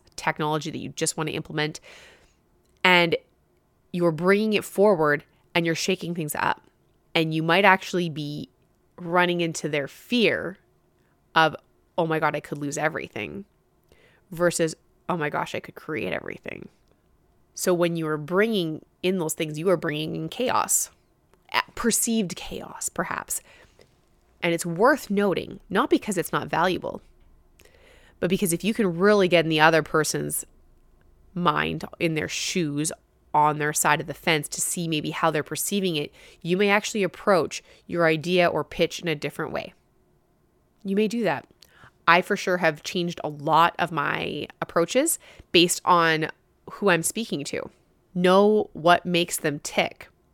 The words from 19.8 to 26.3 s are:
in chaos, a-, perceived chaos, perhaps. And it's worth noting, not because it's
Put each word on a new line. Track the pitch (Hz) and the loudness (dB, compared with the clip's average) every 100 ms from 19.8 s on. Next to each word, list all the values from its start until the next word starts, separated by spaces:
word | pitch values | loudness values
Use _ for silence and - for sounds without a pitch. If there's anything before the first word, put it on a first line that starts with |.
| 160 147 160 | 0 -4 -4
in | 165 160 | -6 -8
chaos, | - 247 - - - - _ _ _ _ _ _ | -4 -2 0 0 -2 -4 _ _ _ _ _ _
a-, | - - | -6 -6
perceived | - 240 - - 226 180 185 | -4 -2 0 0 -2 -2 -6
chaos, | - - - - - | -12 -12 -12 -12 -10
perhaps. | - 175 - - - - - _ _ _ _ _ _ _ _ | -6 -6 -6 -6 -10 -12 -20 _ _ _ _ _ _ _ _
And | 175 | -2
it's | 170 175 | -2 -2
worth | 170 240 285 - | 2 4 2 0
noting, | 202 202 - - - - | 0 2 0 -4 -10 -4
not | 190 285 | -2 2
because | 339 - 185 | 2 0 -4
it's | 156 | -2